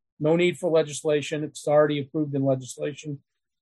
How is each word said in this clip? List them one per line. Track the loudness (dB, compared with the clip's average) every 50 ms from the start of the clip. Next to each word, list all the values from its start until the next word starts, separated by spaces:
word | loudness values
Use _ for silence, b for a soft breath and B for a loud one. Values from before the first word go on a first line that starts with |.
| _ _ _ -2
no | 0 2 4
need | 4 4 2 0 0
for | -2 0
legislation. | 2 2 2 0 -4 -6 -2 0 0 0 0 -4 -6 -6 -6
It's | -8 -10 -8 -2 2
already | 4 6 6 4 2 -2
approved | -4 -6 -4 -4 -4 -2 -2
in | 0 2
legislation. | 2 0 0 -2 -8 -10 -8 -8 -8 -8 -8 -10 -12 -12 -12 _ _ _ _ _ _ _ _